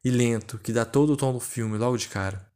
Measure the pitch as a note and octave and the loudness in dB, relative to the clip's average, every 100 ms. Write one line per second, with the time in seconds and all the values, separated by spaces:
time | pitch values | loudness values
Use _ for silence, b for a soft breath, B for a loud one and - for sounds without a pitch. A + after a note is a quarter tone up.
0 | B2+ B2 A#2+ A2+ F#2+ A2+ - A#2 A2+ C#3 | 2 2 2 0 -4 -10 -2 -2 2 4
1 | D3+ C#3 C3+ B2+ - - A2+ G#2+ A#2+ A#2+ | 4 4 0 -2 -6 -4 -2 0 0 0
2 | - G2+ F#2+ F#2+ - | -2 -4 -4 -6 -12